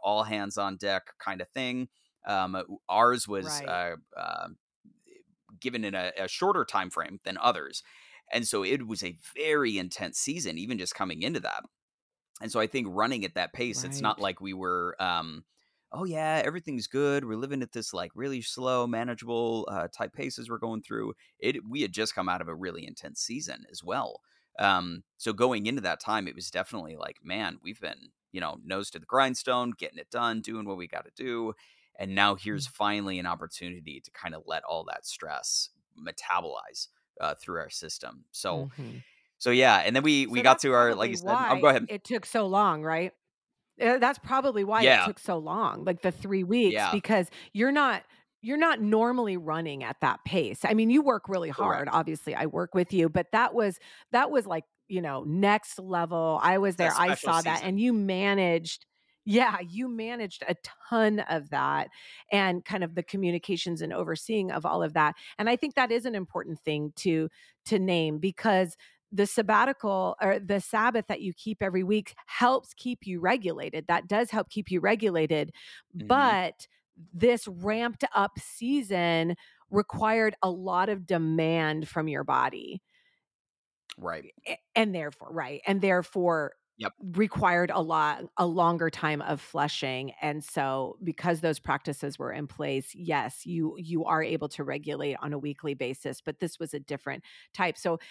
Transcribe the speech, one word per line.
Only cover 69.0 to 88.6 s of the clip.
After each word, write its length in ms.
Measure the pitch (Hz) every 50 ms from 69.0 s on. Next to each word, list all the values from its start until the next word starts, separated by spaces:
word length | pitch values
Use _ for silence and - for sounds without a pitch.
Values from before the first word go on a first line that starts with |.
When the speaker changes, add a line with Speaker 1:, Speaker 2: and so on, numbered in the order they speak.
| _ _
Speaker 2:
the 140 | 202 190 202
sabbatical 920 | 196 - 240 214 190 214 208 247 269 269 - - 208 196 190 185 180 - -
or 160 | 208 190 196 202
the 220 | 196 175 202 196
Sabbath 460 | - - - 214 220 240 226 220 208
that 120 | - 208 -
you 120 | 208 185 -
keep 300 | - - 220 202 - 208
every 200 | 190 180 185 185
week 300 | 180 214 214 214 - - - -
helps 480 | - - - 240 247 262 262 - - -
keep 320 | - - 247 240 - -
you 120 | 190 180 170
regulated. 680 | 175 180 247 254 196 175 160 139 151 - - 156 -
That 200 | - 170 - -
does 220 | 175 202 214 240 -
help 200 | 214 220 - -
keep 180 | - 214 196 -
you 100 | 185 175
regulated. 720 | 156 196 226 208 226 202 175 160 156 147 160 151 147 160 - - - - - - - _ -
Speaker 1:
Mm-hmm. 80 | 175 208
Speaker 2:
But 600 | 208 247 285 277 247 208 185 180 165 - - - - _ _ _ _ _ - 165 -
this 360 | - 165 220 240 240 226 -
ramped 560 | 208 180 170 185 208 214 226 233 240 214 - 262 - -
up 240 | 208 196 202 -
season 960 | - - - - - 233 247 285 294 233 190 202 180 170 170 165 165 165 170 170 - - - _ _ _ _
required 640 | 196 208 208 - - - 220 214 226 226 220 214 208 - -
a 60 | 185
lot 380 | 175 185 185 190 180 180 190 214
of 180 | 208 196 175
demand 800 | 160 185 165 160 160 160 165 160 160 165 165 156 156 151 160 160
from 200 | - - 165 156
your 160 | 156 139 139 143
body. 600 | 139 135 127 127 127 - - - - - 190 - _ _ _ _ _ _ _ _ _ _ _ _ _ _ _ _ _ _ _ _ - -
Speaker 1:
Right. 360 | - - 85 - 78 - - - _ -
Speaker 2:
A-, 120 | - - - _ _ -
and 180 | 214 226 208 185
therefore, 360 | 170 151 147 135 - - 123
right. 300 | 143 170 131 127 143 143 -
And 160 | 202 196 196
therefore 720 | 196 196 180 180 175 - - 196 175 175 165 156 147 - - _ _ _ _ -
Speaker 1:
Yep. 120 | 220 196 - - 202 185 165
Speaker 2:
required 540 | 190 220 - - - 196 180 175 175 180 170
a 100 | - -
lot, 420 | 160 160 165 156 151 151 143 - 175 - -
a 80 | - 180
longer 440 | 175 165 185